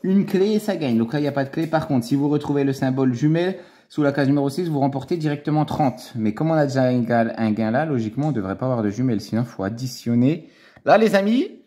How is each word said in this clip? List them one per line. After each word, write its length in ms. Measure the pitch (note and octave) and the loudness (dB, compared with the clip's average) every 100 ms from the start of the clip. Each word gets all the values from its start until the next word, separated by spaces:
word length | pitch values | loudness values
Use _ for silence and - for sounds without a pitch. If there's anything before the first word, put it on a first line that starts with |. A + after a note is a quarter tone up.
Une 220 | F3+ G3 F#3 | 2 2 2
clé 260 | F#3 G3+ | 2 2
et 80 | G#3+ | 2
ça 160 | G#3+ F#3 | -2 -4
gagne. 220 | C#3+ A2+ | 0 0
Donc 160 | A2+ | 0
là, 60 | D3 | 0
il 20 | |
n'y 40 | C#3+ | -2
a 20 | |
pas 140 | C#3 C3+ | -2 -4
de 40 | |
clé. 160 | - D#3+ | -4 -2
Par 220 | D#3 - | -2 0
contre, 180 | C3+ - | -2 0
si 100 | C#3+ | 0
vous 120 | C#3+ | 0
retrouvez 340 | D3 D3 C#3+ | 0 0 0
le 100 | C#3 | 0
symbole 400 | C3+ C3+ C3 C3+ | 0 -2 2 0
jumelle 440 | A#2+ D3+ E3 F3+ F#3+ - - _ | 2 0 2 0 -4 -14 -20 _
sous 160 | - | 0
la 80 | C#3+ | 0
case 160 | C#3 C3+ | 2 2
numéro 220 | C#3+ C#3 | 2 0
six, 180 | C#3 F3 | -2 -2
vous 120 | D3 | 0
remportez 360 | C#3 C#3 C3 F3 | -2 -2 -4 -4
directement 480 | D3+ D3 - D3+ D3+ | -2 -4 -2 0 0
trente. 460 | - C#3+ - - A#2 | 0 -2 -2 -12 -2
Mais 180 | A2 | -2
comme 180 | G#2 D#3 | 0 0
on 40 | D#3+ | 2
a 100 | C#3 | 2
déjà 180 | C3 | 2
un 160 | B2+ B2+ | 2 2
gain, 320 | A#2 A#2 A2+ - | 2 2 0 0
un 140 | A2 | -2
gain 200 | G#2+ A2 | 0 0
là, 140 | A#2+ D#3+ | 0 0
logiquement, 420 | C3 A2 B2+ D3+ | -2 -2 -2 -2
on 20 | |
ne 60 | A#2+ | -2
devrait 220 | F#2+ G2 | -4 -4
pas 80 | C3 | -2
avoir 180 | B2 | 0
de 60 | G#2 | -2
jumelles. 320 | G2+ B2+ G#2+ | 0 0 -2
Sinon, 220 | - A2 | -2 -4
il 40 | A#2+ | -4
faut 160 | - | -4
additionner. 840 | F#2+ A#2 C3 - A#2 A#2+ B2+ E3 - _ - - | -6 -4 -8 -8 0 2 2 0 -8 _ -20 -6
Là, 160 | - F#3+ | 4 4
les 160 | A3 G3 | 6 2
amis 340 | G3 B3 G4 - | 2 0 -2 -8